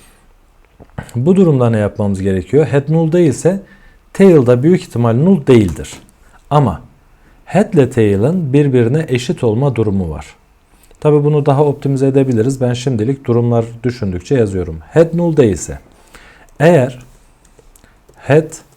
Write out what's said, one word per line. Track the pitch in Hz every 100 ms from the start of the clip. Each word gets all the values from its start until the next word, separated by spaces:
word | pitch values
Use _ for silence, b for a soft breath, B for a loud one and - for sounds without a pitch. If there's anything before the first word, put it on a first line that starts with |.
| b b b _ _ _ _ _ - - - 117
Bu | 147 190
durumda | 170 135 120
ne | 110
yapmamız | 104 - 101 95
gerekiyor? | 98 95 92 139 143
Head | 139 143
null | 160 160
değilse | 175 165 120 160 196 b b b b b
tail | - 196 160 120
da | 123
büyük | 151 180
ihtimal | - 117 117
null | 117 170 190 135
değildir. | 120 95 73 73 - - b b b _
Ama | 147 120 78 - _ b b b b
head | - 175 220
ile | 160 123
tail'ın | 120 107 98 120 185 143
birbirine | 143 147 127 113 151 156
eşit | 123 123 -
olma | 120 110 143 113
durumu | 107 98 87
var. | 71 - - _ _ _ b b _
Tabii | 151 147
bunu | 147 151 147
daha | 135
optimize | 147 139 139 135 135
edebiliriz. | 135 131 117 123 131
Ben | 123
şimdilik | 120 139 117 113 135
durumlar | - 117 120 117 117 -
düşündükçe | 127 - 98 90 -
yazıyorum. | 127 104 95 85 80
Head | - 156 165 170
null | 170 147
değilse, | 117 87 - 69 - B B B B B B -
eğer | 160 165 127 127 - - _ _ _ _ _ _ b b _ _
head | - 151 156 - -